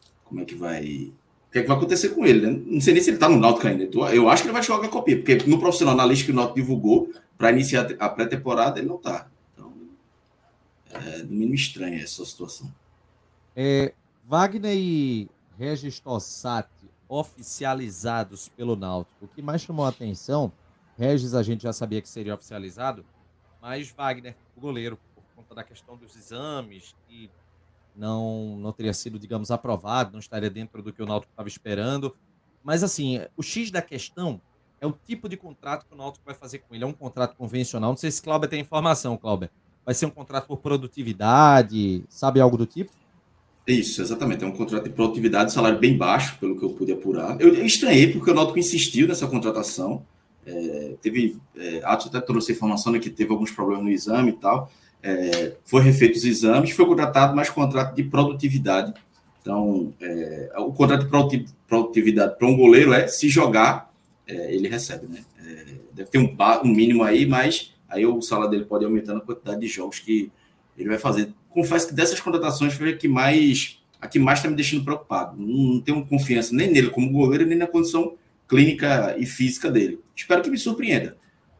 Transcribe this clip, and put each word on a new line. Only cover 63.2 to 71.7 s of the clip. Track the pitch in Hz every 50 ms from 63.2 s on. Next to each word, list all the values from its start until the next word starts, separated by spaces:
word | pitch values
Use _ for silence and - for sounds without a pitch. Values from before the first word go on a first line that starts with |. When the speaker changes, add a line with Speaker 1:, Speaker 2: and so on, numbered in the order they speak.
| 151 147
Speaker 1:
jogar, | 139 165 147 120 107 110 113 139 - - - - _ _ _ _ _ _ _
é, | 90 95 87 85 73 92
ele | 95 98
recebe, | 98 - - - - - - -
né? | 85 82 82 - - _ -
É, | 82 82 80 78 76 71 67 65 - - -
deve | 95 98 -
ter | - 131
um | 120 - -
ba-, | - 98 110 117 117 135
um | 123
mínimo | 107 107 113 117 120 117 113
aí, | 107 110 127 143
mas | 135 131 127 131 156 165 - - - _ _ _ -
aí | 90 98 110
o | 120 117 113
salário | 110 - 117 104 104 104
dele | 104 101 104
pode | - 104 104 107
aumentar | 107 110 107 104 104 104
na | 107
quantidade | - - 117 - - 104 101 107
de | 113
jogos | 107 - - 90 101 - -
que | - 110 110 107 98 - - _ _ _ _ _ _ _ _
ele | - 92 104
vai | 107 110
fazer. | - 123 104 104 104 - - _ _ _
Confesso | - 170 165 -